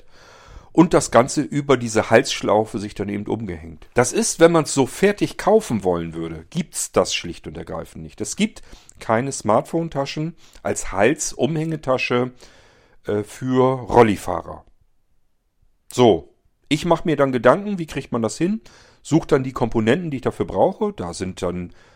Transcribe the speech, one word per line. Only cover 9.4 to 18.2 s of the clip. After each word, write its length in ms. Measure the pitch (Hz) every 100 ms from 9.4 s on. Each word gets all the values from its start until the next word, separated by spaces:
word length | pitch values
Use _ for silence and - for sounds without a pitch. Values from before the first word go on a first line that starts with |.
| - 113 - 165 165 139 139 156 160 - - -
als 300 | - 101 -
Halsumhängetasche, 1400 | 92 113 160 - - 135 156 160 151 135 127 - 123 127 - - _ _ _ _ _
äh, 180 | - 104
für 580 | 101 - 131 127 127 131
Rollifahrer. 840 | 101 120 113 95 - 85 - - _ _ _ _ _ _ _ _ _ _ _ _ _
So, 420 | - 120 82 - _ _ _ -
ich 180 | 147 175
mach 180 | 165
mir 120 | 180 143
dann 160 | 139
Gedanken, 460 | 127 123 170 202 190
wie 80 | 156
kriegt 260 | 147 -
man 100 | 123